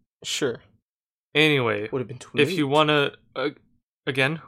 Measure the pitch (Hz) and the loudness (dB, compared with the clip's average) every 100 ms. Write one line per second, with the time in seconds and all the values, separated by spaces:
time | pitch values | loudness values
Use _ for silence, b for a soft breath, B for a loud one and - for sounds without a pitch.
0 | _ _ - - 139 113 _ _ _ _ | _ _ -8 -4 -4 -4 _ _ _ _
1 | _ _ _ 143 156 143 120 104 107 139 | _ _ _ 0 2 2 0 -2 -4 -6
2 | 117 123 - - 147 180 143 147 151 147 | -6 -12 -6 0 0 0 2 2 4 4
3 | 143 - _ - 139 - _ _ _ _ | 0 -4 _ -6 -6 -6 _ _ _ _
4 | - 135 135 156 | -6 -2 0 -2